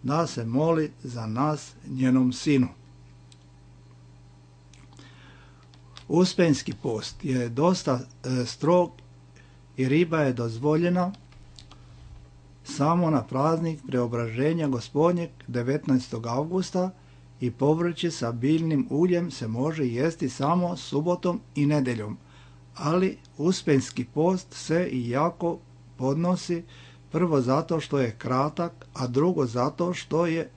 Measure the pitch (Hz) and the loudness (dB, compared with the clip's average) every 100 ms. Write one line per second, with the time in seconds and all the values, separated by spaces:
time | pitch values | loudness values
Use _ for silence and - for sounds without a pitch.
0 | 127 151 160 - 113 120 160 160 156 - | -2 0 -2 -4 -2 0 2 2 0 -6
1 | 135 120 110 110 147 151 - - - 131 | -12 -8 -6 -2 0 -2 -8 -18 -10 0
2 | 131 131 127 123 - 139 123 - - - | 4 4 4 0 2 4 2 -2 -20 -20
3 | - - - - - - - - - - | -20 -20 -20 -20 -20 -20 -20 -20 -20 -20
4 | - - - - - - - - - - | -20 -20 -20 -20 -20 -20 -20 -20 -20 -20
5 | - - - - - - - - - - | -20 -20 -20 -20 -20 -20 -20 -20 -20 -20
6 | - 156 180 - 170 135 - - - 110 | 0 4 4 4 4 4 0 -6 -4 -4
7 | - - - 127 123 117 165 180 - 127 | -6 -10 -4 -2 -2 2 2 2 0 -2
8 | 139 - 131 127 123 - 143 180 180 - | -4 -12 -6 -4 -4 -2 4 4 2 -4
9 | - - - - - - - - 131 147 | -20 -20 -20 -20 -20 -20 -18 -4 2 2
10 | 175 160 143 123 117 113 143 156 175 180 | 2 2 2 0 -4 -2 0 2 2 2
11 | 180 202 - - - - - - - - | 0 -4 -18 -20 -20 -20 -20 -20 -20 -20
12 | - - - - - - - - 143 175 | -20 -20 -20 -20 -20 -20 -12 0 2 4
13 | 170 147 110 127 151 165 165 156 - 131 | 4 2 0 0 2 2 -2 -6 -4 -2
14 | 120 117 117 113 143 170 151 127 - 139 | 0 -2 -4 0 0 0 -2 -2 -4 2
15 | 165 175 170 - - 123 120 147 - 127 | 2 2 -4 -10 -8 -4 -2 -2 2 0
16 | 127 117 117 123 156 185 185 185 185 - | 0 -8 -4 -4 -2 -2 -2 -2 -2 -4
17 | - - - - 123 117 135 160 170 170 | -20 -20 -20 -6 -6 0 2 2 0 -2
18 | 175 160 120 120 131 160 165 151 123 139 | -4 -2 -6 -2 2 2 2 0 0 2
19 | 180 175 170 127 113 117 143 160 131 117 | 2 2 -2 -6 -6 -2 -2 -2 -2 0
20 | 156 160 135 - 139 175 175 - - 147 | -2 -2 -6 -2 0 2 0 -4 -4 -2
21 | 160 175 180 175 - - 143 151 127 113 | 0 0 0 -2 -6 0 2 2 0 -2
22 | 104 - - - - - - - 151 170 | -6 -10 -16 -20 -20 -20 -20 -6 0 2
23 | 190 - - - 156 190 - 139 127 - | 0 -4 -18 -2 0 0 2 2 2 -6
24 | 123 147 165 185 - - - 160 180 131 | -4 0 2 2 -4 -16 -2 0 0 -2
25 | 120 123 165 170 170 165 - - - - | -2 0 0 0 -4 -4 -12 -20 -20 -4
26 | 127 160 175 180 - 170 170 - - - | -2 0 0 0 -2 -6 -6 -20 -20 -20
27 | - 156 175 147 123 135 160 160 - 139 | -6 -2 2 2 2 0 0 -4 -2 0
28 | 123 110 - 127 147 151 170 - - - | 0 -2 -2 0 0 -2 -6 -6 -20 -8
29 | 127 123 165 175 127 120 131 - 175 180 | -2 2 2 2 -2 0 -2 -2 -4 -4
30 | - 151 170 165 156 | -4 0 0 -2 -6